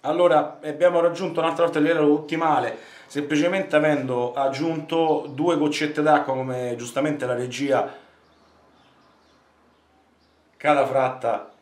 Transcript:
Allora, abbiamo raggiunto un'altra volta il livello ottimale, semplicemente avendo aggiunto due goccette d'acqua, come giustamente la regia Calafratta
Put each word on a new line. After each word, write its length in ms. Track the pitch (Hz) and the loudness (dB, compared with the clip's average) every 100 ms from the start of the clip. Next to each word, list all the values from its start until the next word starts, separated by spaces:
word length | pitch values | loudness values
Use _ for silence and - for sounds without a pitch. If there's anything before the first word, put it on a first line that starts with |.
Allora, 580 | 143 165 175 151 - - | -2 4 6 4 2 -8
abbiamo 380 | 151 143 175 175 | -10 2 4 4
raggiunto 400 | 170 170 185 151 | 2 0 -4 -2
un'altra 240 | 160 160 170 | -2 0 0
volta 140 | 160 | 2
il 60 | 156 | 2
livello 280 | 165 147 | 4 4
ottimale, 640 | 147 151 160 160 143 117 - - - - | 2 0 -2 0 0 -2 -8 -16 -20 -10
semplicemente 680 | 143 143 147 170 190 190 151 | -8 -2 0 0 0 0 2
avendo 580 | 151 143 131 123 123 | 2 0 -2 -4 -4
aggiunto 920 | 127 135 131 160 160 151 165 160 151 147 | -2 -2 -2 -4 -4 -4 0 2 0 -2
due 300 | 135 170 156 | -2 0 2
goccette 440 | 147 147 147 151 | 0 -2 -4 0
d'acqua, 320 | 151 147 139 | 2 2 2
come 420 | 131 131 127 123 120 | -4 -4 -6 -6 -6
giustamente 480 | 120 143 151 143 127 | -6 -2 -2 -2 -4
la 80 | |
regia 600 | 120 123 123 139 127 - - - _ _ _ _ _ _ _ _ _ _ _ _ _ _ _ _ _ _ _ _ _ _ _ _ _ | -4 -4 -6 0 0 -2 -10 -20 _ _ _ _ _ _ _ _ _ _ _ _ _ _ _ _ _ _ _ _ _ _ _ _ _
Calafratta 960 | 147 143 127 135 127 - 117 107 - _ | 2 4 4 2 0 -2 -4 -4 -6 _